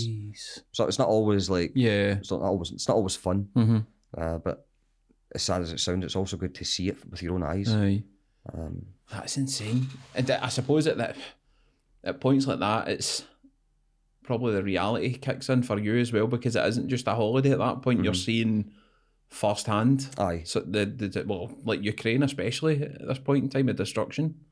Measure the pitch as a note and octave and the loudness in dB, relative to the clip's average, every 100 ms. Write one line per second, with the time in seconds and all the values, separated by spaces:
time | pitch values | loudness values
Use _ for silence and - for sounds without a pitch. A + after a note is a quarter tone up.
0 | A#2 A2 G#2 G#2 - - _ - A#2 - | -2 -6 -10 -14 -14 -16 _ -2 -2 2
1 | C3 A2 G#2+ G2+ F#2 F#2 E2+ C3+ A#2+ G2+ | 4 4 6 4 4 0 0 2 2 4
2 | G2+ G2 G2 E2 F#2+ F#2+ E2+ - - G2 | 2 0 -2 -2 0 -2 -4 -6 0 2
3 | F#2 - F#2+ F#2+ G2+ B2+ A2 A2+ A2 _ | 2 -2 0 0 0 2 4 4 0 _
4 | _ - E2 E2 F2+ - _ _ _ _ | _ -8 -4 -4 -4 -8 _ _ _ _
5 | _ _ _ - - F#2 E2 E2 - F2+ | _ _ _ -8 -2 -2 -2 -4 -2 -2
6 | F2 F#2+ F#2+ G2 F#2 - F2+ - F#2 - | -2 -4 -4 -4 -6 -6 -6 -4 -4 -4
7 | - F2+ F2 F2+ D#2 F2 G2+ G#2+ G2+ G2+ | -12 -10 -4 -2 -2 -2 2 4 4 2
8 | A2 _ _ _ - E2 D#2+ F2 F#2+ - | -2 _ _ _ -14 -10 -8 -10 -12 -20
9 | _ A2 - C#3 C3+ - G#2 B2 C3 - | _ -12 -8 -4 -4 -4 -2 -2 -2 -8
10 | - - B2 - B2 - A#2 D3+ D3+ - | -10 -4 0 0 0 -2 2 2 2 0
11 | A#2 - - - _ _ _ _ _ _ | -4 -6 -14 -18 _ _ _ _ _ _
12 | F2+ F2+ C3 C3+ C3+ D2 G2 A2 - G2+ | -8 -2 2 4 2 0 2 0 0 -4
13 | - - - _ - _ _ _ _ _ | -4 -6 -10 _ -20 _ _ _ _ _
14 | _ _ - A#2 B2 G2+ G2 F2+ G2 A2+ | _ _ -6 -2 0 0 0 0 0 0
15 | F#2+ A#2+ - - - B2+ A#2+ G#2 G#2 A#2 | -2 -4 -6 -6 0 0 2 0 2 2
16 | A#2+ A2+ A2+ B2 B2 A2 F#2+ A#2+ - B2+ | 2 2 2 0 0 2 2 0 -2 -2
17 | - G#2+ G#2+ B2+ C#3 C3 A2+ - B2+ A#2+ | 0 0 2 4 4 4 2 0 0 2
18 | G2 F#2 F#2 A2+ A2+ G#2+ G#2 - _ _ | 2 0 0 2 4 2 0 -8 _ _
19 | _ _ _ - G#2 G#2 - G#2 A#2 C3+ | _ _ _ -2 0 0 0 4 6 4
20 | C3+ - G2 E2+ E2 A2+ - G#2 G2+ B2 | 2 -2 0 0 -2 -4 0 0 0 -2
21 | G2+ F#2 G2 F#2+ F2 - A2+ G#2 G2+ G#2 | -4 -4 -4 -4 -6 -8 -4 -2 -2 -2
22 | A2+ A#2+ C#3+ - F#2+ B2 D#3+ D3 D3 - | 0 2 2 0 -4 0 0 0 -2 -8
23 | - C3 - C#3 C3+ C#3 C3 G#2+ G2+ - | -6 -4 2 2 2 2 0 0 -2 -2
24 | - - D#3 - - | -4 -2 -2 -4 -20